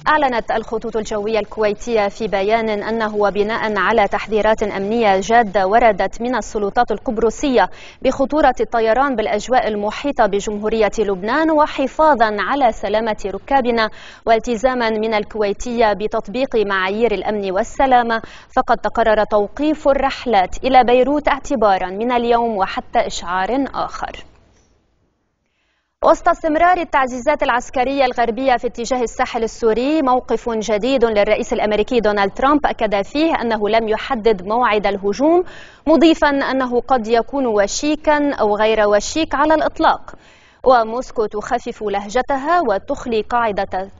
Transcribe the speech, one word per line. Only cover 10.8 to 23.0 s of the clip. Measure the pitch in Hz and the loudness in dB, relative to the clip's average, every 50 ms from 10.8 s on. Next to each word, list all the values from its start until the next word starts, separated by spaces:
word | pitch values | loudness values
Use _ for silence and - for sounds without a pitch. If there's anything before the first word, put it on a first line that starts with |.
| 214 202 - 226 | 0 0 0 -2
لبنان | 208 196 196 180 185 220 254 302 320 320 | -2 -2 -2 -4 -4 -2 0 0 2 2
وحفاظاً | 320 294 302 302 - - 269 254 - - 311 311 285 220 233 214 208 202 | 4 2 2 2 0 -4 -4 -4 0 2 4 4 4 4 2 0 0 -2
على | 185 196 262 285 277 226 | -2 -2 0 2 2 0
سلامة | 220 - - 196 208 214 226 220 214 - - | 0 -2 -4 -2 -2 -2 -2 -2 -4 -4 -6
ركابنا | 190 190 196 - - 277 269 226 247 233 233 220 214 - - - - - - - | -8 -8 -8 -4 0 0 2 2 2 2 2 0 -2 -4 -10 -18 -20 -20 -6 2
والتزاماً | 220 226 226 226 247 240 208 247 262 254 247 233 220 | 2 2 2 2 -2 -2 0 0 0 0 2 0 0
من | 220 214 220 226 220 | 0 -2 -2 0 0
الكويتية | 208 208 - - 214 214 202 208 - - 247 233 233 233 208 208 | -2 -2 -4 -4 -2 -2 -2 -2 -4 -6 -6 0 2 2 2 2
بتطبيق | 180 214 208 - 226 - - 196 247 269 269 - | 0 -2 -4 -4 -4 -6 -4 -4 -4 -4 0 0
معايير | 226 202 202 196 190 185 190 202 220 240 220 | -2 0 0 0 0 0 0 0 0 2 0
الأمن | 208 185 - 196 214 208 202 190 | 0 0 -2 -4 -4 -2 -4 -2
والسلامة، | 180 196 233 - - - 277 262 254 247 233 233 226 226 - - - - - - - | -2 -2 -4 -4 0 0 2 4 4 4 4 2 -2 -4 -4 -10 -18 -20 -20 -4 -2
فقد | 262 - - 233 | -2 0 0 0
تقرر | - - 208 - 240 226 226 214 214 208 | 0 0 -4 -2 0 2 2 4 2 2
توقيف | - 220 208 202 196 - - 285 311 302 302 - | 2 0 0 0 -2 -4 -2 -2 -2 -2 0 0
الرحلات | 285 277 277 262 269 - - - 254 220 196 180 185 - - - | 0 2 2 0 -2 -4 -4 -4 0 2 2 2 0 -4 -4 -2
إلى | 262 269 262 247 | 4 4 4 6
بيروت | 214 247 254 247 262 294 302 285 | 6 4 4 4 2 0 0 0
اعتباراً | 285 285 269 - - 294 233 226 208 190 185 185 180 | 0 -2 -2 -2 -4 -2 2 2 2 2 2 0 -6
من | 190 202 226 247 | -6 -4 -4 0
اليوم | 247 240 240 233 233 233 233 233 220 | 0 0 2 2 2 2 2 0 0
وحتى | 190 190 185 - 254 - - - 240 | -2 -2 -2 -4 -8 -10 -2 -2 -2